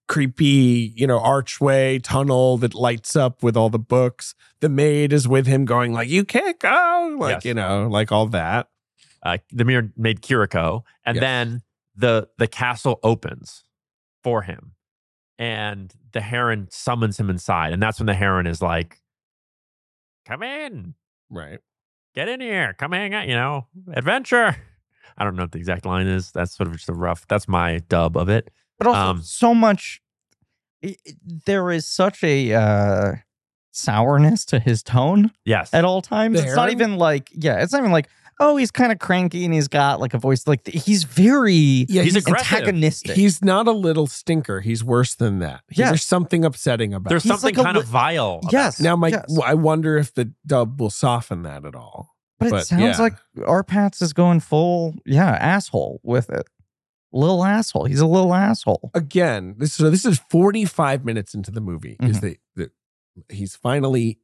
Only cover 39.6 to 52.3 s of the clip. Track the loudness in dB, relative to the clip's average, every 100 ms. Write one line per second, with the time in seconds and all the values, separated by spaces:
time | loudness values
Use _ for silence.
39.6 | 0 2 2 0 -2 -2 0 0 2 -2
40.6 | -2 -6 0 0 0 4 4 6 4 6
41.6 | 6 4 2 2 2 2 2 0 0 0
42.6 | 0 2 0 0 -2 2 4 4 2 2
43.6 | 2 2 0 0 -2 -4 -2 -2 -2 -4
44.6 | -4 -4 0 2 2 0 -2 0 -4 -8
45.6 | -8 0 2 2 0 0 0 0 0 0
46.6 | -2 -2 -2 -4 -2 0 2 0 0 2
47.6 | 2 0 0 0 0 0 -2 -4 -4 -2
48.6 | -2 0 0 2 0 -2 -2 -2 0 2
49.6 | 2 0 0 0 -2 -4 -6 -8 -2 0
50.6 | 0 -2 -6 -2 -2 -2 -4 -10 -10 -14
51.6 | -16 -18 -18 -20 -20 _ _